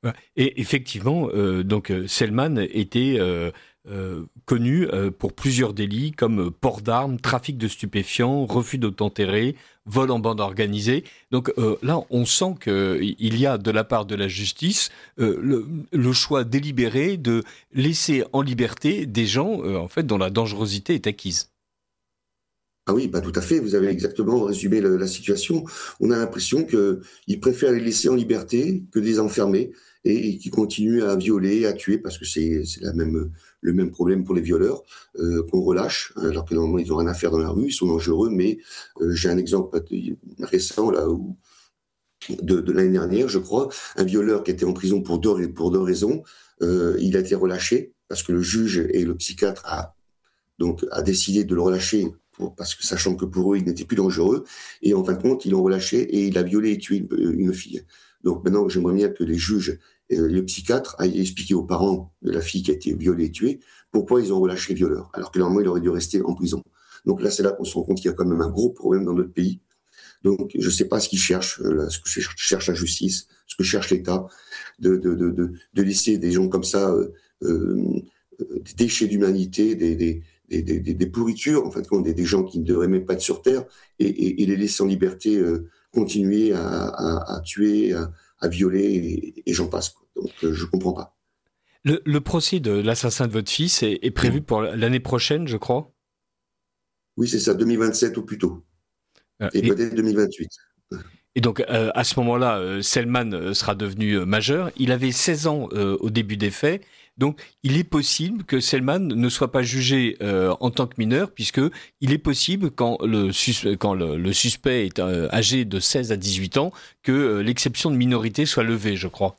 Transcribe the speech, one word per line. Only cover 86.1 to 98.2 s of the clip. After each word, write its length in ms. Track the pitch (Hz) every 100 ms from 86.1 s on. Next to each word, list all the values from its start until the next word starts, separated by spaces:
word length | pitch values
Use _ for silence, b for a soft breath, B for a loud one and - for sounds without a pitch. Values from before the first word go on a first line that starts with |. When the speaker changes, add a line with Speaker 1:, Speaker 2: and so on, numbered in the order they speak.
| 107 98 104 110
Speaker 2:
à, 80 | 92
à, 760 | 87 87 - - 80 82 82 -
à 40 |
tuer, 520 | 82 - 104 104 107
à, 200 | 87 82 82 b b
à 80 | 85
violer, 340 | 85 92 95
et, 640 | 101 95 85 80 - - -
et 40 |
j'en 140 | 85 85
passe, 220 | 87 -
quoi. 160 | - _ -
Donc, 160 | - -
euh, 80 | 80
je 120 | 80
comprends 280 | 82 92 92
pas. 240 | - - _ _ _ _ _ _ _
Speaker 1:
Le, 180 | 139 160
le 160 | - 147
procès 380 | 135 170 - 185
de 140 | 120
l'assassin 560 | 101 104 117 120 - 120
de 40 |
votre 180 | 107 101
fils 320 | - 170 -
est, 160 | 110 98
est 80 | 123
prévu 280 | - 127 131
Speaker 2:
Oui. 60 |
Speaker 1:
pour 180 | 151 110
l'année 380 | 107 110 117 127
prochaine, 460 | 127 123 - 151 165
je 100 | 110
crois ? 360 | - 131 151 _ _ _ _ _ _ _ _ _ _ _ _ -
Speaker 2:
Oui, 120 | 117
c'est 100 | 110
ça, 160 | 110
deux 100 | 95
mille 140 | 113 117
vingt-sept 400 | 110 107 120
au 40 | 113